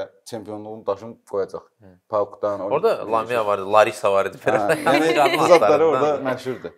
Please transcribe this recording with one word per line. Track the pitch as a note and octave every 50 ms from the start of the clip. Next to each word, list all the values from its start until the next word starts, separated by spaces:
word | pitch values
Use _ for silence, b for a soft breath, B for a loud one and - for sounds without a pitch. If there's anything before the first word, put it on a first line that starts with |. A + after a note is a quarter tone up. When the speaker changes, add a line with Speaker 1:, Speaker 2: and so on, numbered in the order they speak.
| G2 F#2+ _ _ _
Speaker 1:
çempionluğun | - B2 A2 G2+ G#2+ G#2+ G#2+ G#2 G#2+ A2 A2 G2
daşını | G2+ G2 G2 A2+ A#2 A#2 - _ -
qoyacaq. | - G2 F#2+ F2+ - F2 - _ _ _ G#2+
Speaker 2:
Hı. | F#2+ F#2 F2+ _ _
Speaker 1:
Paukdan, | A2 G#2 G2+ G2+ - - - G#2 G2+ G2+
Speaker 2:
Orada | F#2 G2+ B2+ D#3 F#3+ A3+
Speaker 1:
Olimpiyadan | F#3 A2 G2+ G#2 A2+
Speaker 2:
Lamia | A2+ A2 A2+ B2 A#2 A2
var | G#2 G2+ G2
idi, | F#2+ G2 G#2
Larisa | G#2+ G#2+ A2+ A2 - - G#2 G2
var | G2 F#2+
idi. | F#2+ F#2 - -
Speaker 1:
Hə, | C#3 - A2 G2+ - D#3+
Speaker 2:
<laughs> | - -
Speaker 1:
yəni, | - C#3 D3+ D#3 D#3+ D#3+
Speaker 2:
Qadın | D3 C#3 C3+ - D3+
Speaker 1:
bu | C3+
zadları | D#3+ F3 - - - D3+ D3 E3
Speaker 2:
adlarından. | D#3+ D3 C3 C#3+ D3+ C#3+
Speaker 1:
orada | C3+ C3+ C3
məşhurdur, | B2+ B2 - C3 B2 G2 - E2 -